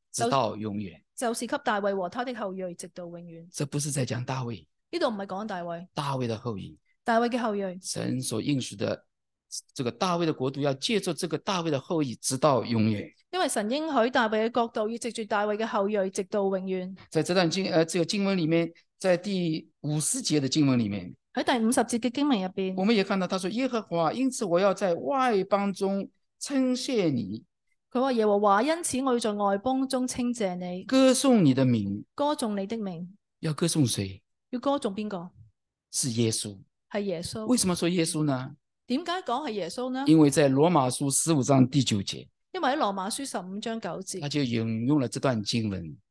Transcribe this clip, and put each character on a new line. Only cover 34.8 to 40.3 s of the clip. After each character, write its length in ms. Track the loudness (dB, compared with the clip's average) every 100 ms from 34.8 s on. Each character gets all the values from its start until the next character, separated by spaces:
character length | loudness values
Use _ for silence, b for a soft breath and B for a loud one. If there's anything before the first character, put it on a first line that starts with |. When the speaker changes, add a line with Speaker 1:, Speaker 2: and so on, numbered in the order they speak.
| -2
Speaker 2:
邊 140 | -4 -6
個？ 240 | -8 -10 -18 -20 _ _ _ _
Speaker 1:
是 180 | -4 -2
耶 220 | 2 2
穌。 260 | 0 -4 -12 -18 _ _
Speaker 2:
係 100 | -6
耶 200 | -4 -4
穌。 240 | -6 -6 0
Speaker 1:
為 100 | 2
什 120 | 2
麼 80 | 0
說 120 | 2
耶 140 | 2
穌 200 | 0 0
呢？ 260 | 0 -2 -4 -14 _ _ -6
Speaker 2:
點 160 | -4
解 80 | -2 -4
講 240 | -2 -4 -4
係 40 |
耶 160 | -6 -6
穌 220 | -6 -6
呢？ 140 | -2 4
Speaker 1:
因 100 | 6
為 100 |
在 200 | 6